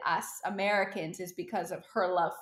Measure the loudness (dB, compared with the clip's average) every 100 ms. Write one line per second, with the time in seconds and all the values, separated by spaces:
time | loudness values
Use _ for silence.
0 | 0 0 0 -6 -4 0 2 4 2 0
1 | -6 -6 -8 -8 -4 -4 -4 -6 -4 0
2 | 2 4 2 0